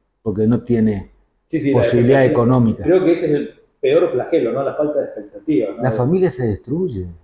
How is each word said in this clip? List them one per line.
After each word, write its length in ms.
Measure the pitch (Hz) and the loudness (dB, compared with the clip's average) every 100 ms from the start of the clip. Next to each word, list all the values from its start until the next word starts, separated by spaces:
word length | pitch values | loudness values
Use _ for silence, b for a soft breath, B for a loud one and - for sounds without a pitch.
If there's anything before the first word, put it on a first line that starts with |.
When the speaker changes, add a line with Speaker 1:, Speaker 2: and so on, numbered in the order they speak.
| _ _ | _ _
Speaker 1:
porque 240 | 110 98 107 | -6 0 0
no 160 | 120 | 0
tiene 480 | - 117 110 98 95 _ _ _ _ | 0 0 2 0 -8 _ _ _ _
Speaker 2:
Sí, 140 | 160 | -4
sí, 120 | 139 | 0
la 60 | 127 | 2
Speaker 1:
posibilidad 440 | 120 120 120 139 | 2 2 4 4
Speaker 2:
expectativa, 80 | 127 123 117 | 4 2 2
Speaker 1:
económica. 280 | 127 113 - | 4 2 0
Speaker 2:
creo 200 | - 185 | 2 2
que 80 | 160 | 2
ese 140 | 165 160 | 0 0
es 60 | |
el 280 | 147 110 - _ _ | -2 -4 -12 _ _
peor 300 | 131 156 170 | 0 2 2
flagelo, 420 | - - 165 117 | -2 -2 0 0
¿no? 100 | 123 | -2
La 120 | 139 | -4
falta 240 | - 151 143 | -4 -2 -2
de 60 | - | -4
expectativa, 680 | 110 104 101 - 143 104 | -10 -16 -14 -2 -2 -2
¿no? 80 | - | -4
Speaker 1:
La 100 | 127 | -4
familia 380 | 113 123 185 185 | -2 0 2 0
se 160 | - 120 | -2 -4
destruye. 600 | 98 - 151 185 107 90 82 | -4 -6 -4 -4 -6 -10 -14